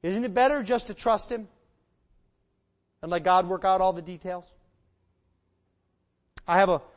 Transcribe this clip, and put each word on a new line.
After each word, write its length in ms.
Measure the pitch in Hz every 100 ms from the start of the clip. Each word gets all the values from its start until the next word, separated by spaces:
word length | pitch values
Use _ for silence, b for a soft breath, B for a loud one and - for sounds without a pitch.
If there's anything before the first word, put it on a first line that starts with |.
Isn't 200 | 165 196
it 100 | 240
better 300 | 190 262 294
just 240 | 208 240 -
to 60 | 208
trust 360 | 240 214 -
Him 160 | 240 208 _ _ _ _ _ _ _ _ _ _ _ _ _ _ _
and 100 | 160
let 120 | 175
God 240 | 170 180 180
work 180 | 185 190
out 160 | 190
all 120 | 185
the 80 | 175
details? 500 | 165 175 185 180 175 _ _ _ _ _ _ _ _ _ _ _ _ _ _ _ _ _ _ - -
I 100 | 175
have 120 | 196
a 120 | 165 -